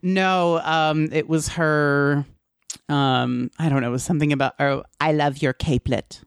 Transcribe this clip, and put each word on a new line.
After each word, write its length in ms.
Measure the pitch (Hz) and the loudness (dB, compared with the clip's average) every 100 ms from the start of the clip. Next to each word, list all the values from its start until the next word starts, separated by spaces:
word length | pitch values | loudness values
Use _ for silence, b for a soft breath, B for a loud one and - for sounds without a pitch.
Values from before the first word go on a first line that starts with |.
No, 580 | 180 190 190 185 175 165 | -2 0 0 2 2 0
um, 500 | - 160 156 156 156 | 0 0 2 0 0
it 160 | 156 151 | -2 0
was 220 | 160 147 | -2 -2
her, 760 | - 160 151 147 143 143 143 143 - _ _ _ - _ | -2 0 2 2 2 2 0 -2 -10 _ _ _ -20 _
um, 600 | 147 139 127 123 123 123 _ | 0 2 2 0 -2 -4 _
I 100 | 160 | 0
don't 120 | 139 | 0
know, 80 | 120 | 0
it 20 | |
was 120 | 123 | -4
something 300 | - 151 147 | -2 0 0
about, 220 | 143 135 - | 0 -2 0
Oh, 240 | 139 135 - _ | -2 -2 -6 _
I 120 | 156 | 0
love 300 | 151 147 139 | 2 0 0
your 120 | 147 | -4
capelet. 680 | 131 - 127 - 120 - - | -2 -2 -2 0 -4 -6 -16